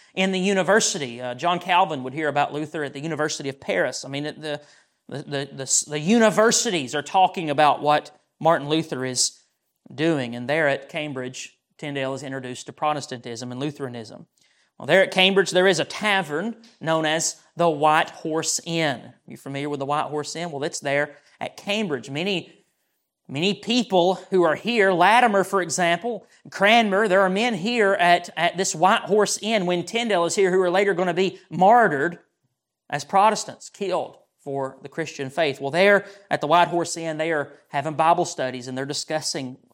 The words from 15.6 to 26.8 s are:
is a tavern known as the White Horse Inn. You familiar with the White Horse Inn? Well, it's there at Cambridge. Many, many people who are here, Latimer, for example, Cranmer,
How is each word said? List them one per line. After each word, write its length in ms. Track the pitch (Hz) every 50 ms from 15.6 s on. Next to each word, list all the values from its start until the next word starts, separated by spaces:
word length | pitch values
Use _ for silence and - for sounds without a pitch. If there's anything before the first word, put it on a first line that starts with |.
| 180
is 120 | 196 185 151
a 60 | 147
tavern 720 | - - - 202 214 202 190 180 147 147 156 196 233 220 - - - _ _
known 240 | 143 156 160 160 160
as 300 | 151 156 170 156 - - - _ _ _
the 120 | - 170 170
White 400 | 156 143 151 151 151 160 - -
Horse 500 | - - - 160 156 160 156 - - - -
Inn. 480 | 170 165 165 160 147 127 - - 117 - _ _
You 100 | - 131
familiar 320 | 139 - 135 139 139 143 147
with 100 | 147 139
the 60 | 139
White 220 | 135 143 151 135
Horse 280 | 131 147 151 143 - -
Inn? 160 | 160 170 175
Well, 120 | 147 135 143
it's 160 | 160 - -
there 380 | - 143 139 143 147 147 143 - _ _ _ _
at 180 | - - -
Cambridge. 520 | - - 202 202 220 220 180 147 123 110 135
Many, 560 | 139 147 175 202 196 170 - - - _ _ _ _ _ _ _ _ _ _ _ _ _ _
many 260 | - 127 143 170 202 196
people 600 | 202 - 208 233 254 226 - 190 180 170 185 185 185 - -
who 120 | 196 185 175
are 120 | 160 147
here, 360 | 143 - 208 240 226 190 196
Latimer, 520 | 185 165 175 190 220 247 247 226 202 196 180
for 180 | 185 196 196
example, 640 | 175 170 147 185 175 170 170 170 226 240 226 196 - _ _ _ _ 151
Cranmer, 580 | - - 196 208 226 240